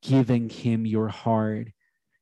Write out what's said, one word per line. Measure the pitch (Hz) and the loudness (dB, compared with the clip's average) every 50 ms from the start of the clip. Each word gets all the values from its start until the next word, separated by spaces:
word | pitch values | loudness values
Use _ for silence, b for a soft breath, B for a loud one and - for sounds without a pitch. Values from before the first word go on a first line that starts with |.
giving | - - 135 135 127 113 127 120 117 113 | -2 2 2 4 4 4 2 0 0 -2
him | - - - 123 117 113 113 | -6 -6 -2 0 0 0 0
your | 110 107 110 110 107 | 0 0 0 0 -2
heart. | 101 - - 117 113 110 107 107 107 107 117 117 - _ _ _ _ _ _ _ _ _ | -4 -4 0 0 2 2 2 0 -2 -4 -8 -10 -14 _ _ _ _ _ _ _ _ _